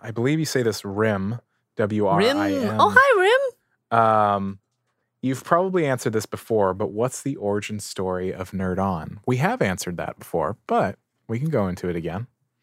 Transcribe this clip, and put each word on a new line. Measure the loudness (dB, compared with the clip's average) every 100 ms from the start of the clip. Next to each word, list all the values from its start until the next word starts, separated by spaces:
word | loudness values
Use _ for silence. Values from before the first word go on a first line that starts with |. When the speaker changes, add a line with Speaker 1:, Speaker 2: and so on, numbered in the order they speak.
Speaker 1:
I | -10
believe | -4 0 0
you | 0
say | 0
this | 0 -2
Rim, | -6 -2 0 0 -4 -6 -12 _ _ -4
W | -2 0 2
R | 2
I | 2
M. | 0
Speaker 2:
Rim. | -2 -2 -2 2
Oh, | 6 8
hi, | 8 6 6 4 2 -6 _ _ _
Rim. | 4
Speaker 1:
Um, | 6 6 4 2 -2 -8 _ _ _ _ _ _
you've | -4 -4
probably | 0 2 2 0 0
answered | 0 -2
this | -2 -4
before, | -10 -2 2 2
but | 0 -4
what's | -2 -4 -4
the | -8 -4
origin | -2 -4 -4 -10
story | -10 -6 -4 -4 -4
of | -6 -8
Nerd | -4 -4 0
On? | -2 -2 -6 -10 -4
We | -2
have | 0 0
answered | -2 -4 -8 -8
that | -8 -10
before, | -6 -4 -4 -6 -2
but | -2 -2 -4 _ _ -8
we | -6
can | -2
go | -2 -2
into | -2 -4
it | -4
again. | -6 -8 -10 _ _ _